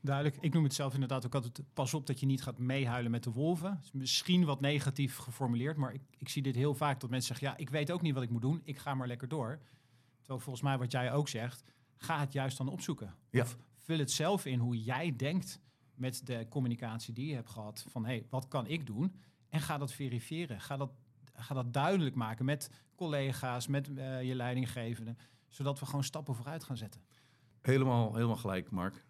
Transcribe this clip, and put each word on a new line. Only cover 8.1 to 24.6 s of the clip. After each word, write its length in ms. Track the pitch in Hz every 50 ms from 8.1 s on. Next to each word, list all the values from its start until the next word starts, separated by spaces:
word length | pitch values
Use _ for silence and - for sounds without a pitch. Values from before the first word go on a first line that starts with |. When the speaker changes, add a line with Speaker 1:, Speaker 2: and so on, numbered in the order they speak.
| 139
Speaker 1:
wat 80 | 135 127
ik 80 | 113
moet 120 | 120 117 113
doen, 180 | 131 156 165 160
ik 140 | - 143 -
ga 160 | - 143 135
maar 120 | 131 127
lekker 220 | 123 120 120 131 123
door." 320 | 151 156 123 110 139 156 - - - - _ _ _ _ _ _ _ _
Terwijl 220 | _ - 135 120
volgens 240 | 113 - 131 117 135
mij 140 | 139 135 127
wat 140 | 123 120 -
jij 200 | 131 123 127 123
ook 160 | 143 151 143
zegt, 340 | - 113 113 120 - - - - _ _ _ _ _
ga 240 | _ - - 165 147
het 120 | 147 135 143
juist 240 | 139 131 131 123
dan 120 | - 131 135
opzoeken. 460 | 190 180 - - 151 - - 98 85 - _ _
Speaker 2:
Ja. 120 | - 127 120
Speaker 1:
Of 140 | 120 - - - _ _
vul 220 | - - - 160 160
het 120 | 143 127
zelf 340 | - - 156 170 202 185 -
in 140 | 143 131 123
hoe 240 | 117 120 120 117 110
jij 340 | 120 127 131 165 175 135
denkt 440 | 117 131 143 175 190 185 - - - _ - _ _ _ _ _
met 320 | - 127 127 123 - -
de 200 | 123 123 117 113 110
communicatie 680 | - 143 131 120 120 117 123 113 110 117 - - 117
die 120 | 117 135
je 80 | 151 151
hebt 160 | 123 113 -
gehad 360 | - 113 107 107 104 - - -
van, 140 | - 123 110
"Hey, 220 | 123 131 113 107 -
wat 180 | - 131 135 -
kan 180 | - 139 120
ik 200 | 101 151 170 147
doen?" 340 | 120 104 110 156 190 185 - - - _ _ _ _
En 120 | - 156
ga 180 | 143 - 160 143
dat 140 | 143 131 -
verifiëren. 680 | - 143 131 117 117 - - 156 160 175 156 117 98
Ga 160 | - - 143
dat, 140 | 135 139 123 - - - _ _ - - - _
ga 220 | - 117 - 131
dat 180 | 131 123 123 117
duidelijk 420 | 139 139 170 196 190 160 135 127
maken 300 | 131 117 110 113 113 135
met 260 | 131 147 143 - - - - - _ _
collega's, 720 | - 185 165 147 139 135 135 123 - - 127 123 123 117
met, 280 | - 139 143 139 147 143
eh, 280 | 131 135 131 131 131 127
je 120 | 127 127
leidinggevende, 840 | 127 120 123 123 127